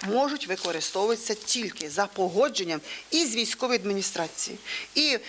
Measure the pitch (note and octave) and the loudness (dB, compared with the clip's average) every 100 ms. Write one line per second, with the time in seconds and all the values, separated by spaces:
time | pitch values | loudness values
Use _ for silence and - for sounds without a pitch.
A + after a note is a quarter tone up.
0 | F#3+ A#3 C#4+ C#4+ F#3 F#3 F3+ D#3+ - F#3+ | 0 2 2 0 -4 -2 -2 -2 0 2
1 | G#3 A3+ - G#3+ - B3 G#3+ - D#3 D3+ | 2 2 0 -2 0 0 -2 -6 -2 0
2 | G3+ - F#3 F3+ C#4+ G3+ F3 D#3 - - | 0 0 2 4 4 2 -2 -4 -4 -12
3 | - D#4 D#4 A3 A3+ - B3+ A#3+ F#3+ G3 | -2 2 2 2 0 0 0 0 0 0
4 | F#3 - D#3+ - - - - - - - | 0 -2 -2 -4 -4 -6 -8 -8 -2 2
5 | D4+ A#3+ | 2 2